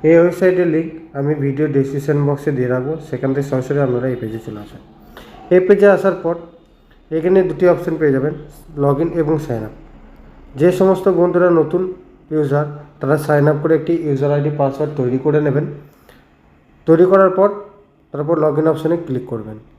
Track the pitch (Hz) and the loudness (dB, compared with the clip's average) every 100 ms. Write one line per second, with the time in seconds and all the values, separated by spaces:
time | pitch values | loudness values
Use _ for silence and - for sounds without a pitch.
0 | 156 165 175 170 190 180 175 160 165 - | 6 4 4 2 2 2 0 0 -4 -12
1 | - 143 143 151 139 135 151 139 135 143 | -14 -6 -4 -2 -2 -2 0 0 -2 -4
2 | 143 147 143 143 156 131 127 127 131 156 | -2 0 0 -2 -4 -2 -2 -2 -4 -8
3 | - 123 135 135 139 131 127 143 135 123 | -8 -6 -4 -2 -2 -4 -2 -2 0 -2
4 | 131 123 110 113 113 107 104 - - - | -2 -6 -8 -10 -12 -14 -16 -20 -20 -20
5 | - - - - - 185 185 202 202 185 | -20 -20 -20 -20 0 2 4 6 6 4
6 | 190 175 165 170 - - _ _ _ _ | 0 -2 -4 -6 -10 -20 _ _ _ _
7 | _ 160 175 190 185 147 180 165 - 160 | _ -2 2 2 2 2 2 2 -2 0
8 | 156 135 143 180 - - - 147 139 139 | 0 2 -2 -6 -16 -20 -18 -2 0 0
9 | 165 170 151 156 147 117 107 - - - | -2 -2 -2 -2 -4 -8 -8 -14 -20 -20
10 | - - - - - 131 170 185 190 185 | -20 -20 -20 -20 -20 0 0 4 2 2
11 | 196 170 175 175 180 165 147 180 185 - | 2 2 2 2 2 2 2 -2 -4 -8
12 | - - _ 156 143 143 147 - - - | -20 -20 _ -4 0 -2 -2 -8 -20 -8
13 | 135 147 147 147 147 147 160 160 156 165 | -2 -2 2 2 4 2 2 0 0 -2
14 | 151 135 143 147 143 147 139 135 151 147 | -2 -2 0 0 -2 -2 -2 -2 -6 -2
15 | 123 131 151 151 151 135 170 - - _ | -2 0 0 0 0 -2 -4 -10 -20 _
16 | _ - _ _ _ _ _ _ - 160 | _ -20 _ _ _ _ _ _ 2 4
17 | 180 196 190 185 202 202 - - _ _ | 6 6 4 4 0 0 -16 -20 _ _
18 | _ 143 147 165 151 147 160 151 160 170 | _ -8 -2 0 0 0 0 0 -2 -4
19 | 170 127 - 117 107 107 - | -4 -8 -6 -12 -12 -18 -20